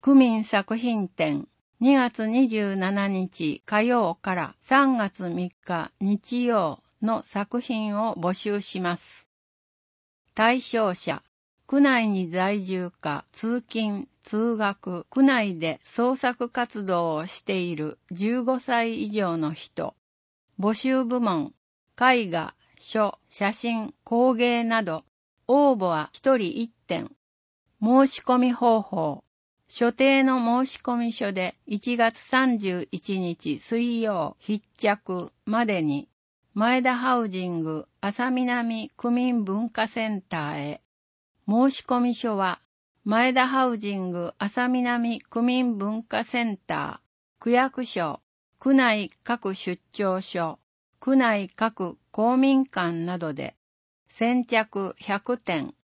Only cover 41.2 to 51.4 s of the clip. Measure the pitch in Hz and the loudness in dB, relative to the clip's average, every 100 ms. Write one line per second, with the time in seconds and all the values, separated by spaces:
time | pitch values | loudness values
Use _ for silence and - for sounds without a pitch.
41.2 | _ _ - 220 269 262 - 247 240 233 | _ _ -2 2 2 0 -4 0 0 0
42.2 | 240 202 185 175 _ _ _ _ 202 220 | -4 -2 -2 -4 _ _ _ _ -2 2
43.2 | 254 254 254 262 254 233 202 196 180 175 | 4 4 2 2 2 0 -4 -4 -4 -4
44.2 | 170 - 202 - 247 254 247 240 233 226 | -6 -4 -4 -2 0 0 0 0 -2 -4
45.2 | - 233 240 254 247 214 196 214 208 214 | -6 -2 0 2 0 -2 -4 -4 -4 -4
46.2 | 226 247 233 196 - 156 147 - _ _ | -2 -2 -2 -4 -6 -6 -6 -10 _ _
47.2 | _ _ 233 240 269 269 240 - 160 - | _ _ 0 2 2 -2 -6 -4 -4 -6
48.2 | _ _ _ _ 262 269 247 214 202 _ | _ _ _ _ 4 4 4 2 -4 _
49.2 | - 240 196 190 - 180 _ - 202 185 | -6 -4 -4 -6 -6 -8 _ -4 -2 -2
50.2 | 190 180 160 165 _ _ _ _ - 269 | -4 -4 -4 -6 _ _ _ _ 2 4
51.2 | 240 214 | 4 2